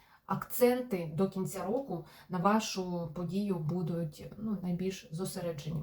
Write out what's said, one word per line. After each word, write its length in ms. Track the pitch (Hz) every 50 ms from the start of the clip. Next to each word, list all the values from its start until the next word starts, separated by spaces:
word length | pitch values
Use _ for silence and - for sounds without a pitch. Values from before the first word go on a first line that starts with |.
| - - - - _
акценти 840 | - 190 - - - - - 247 240 247 254 247 247 202 180 170 156 156
до 140 | 151 190 190
кінця 360 | 185 190 185 - - 185 175
року 420 | 185 226 269 277 277 180 160 151 - - - - -
на 100 | 254 180
вашу 720 | 170 202 208 220 214 - - 196 180 180 175 175 170 156 147
подію 440 | 180 180 - 175 196 208 202 185 170
будуть, 720 | 156 147 175 180 175 156 175 165 170 156 - - - - - 202
ну, 200 | 214 220 202 180 -
найбільш 460 | 180 175 175 185 190 185 - - -
зосереджені 720 | 160 160 190 - - 190 180 170 165 143 147 156 - 151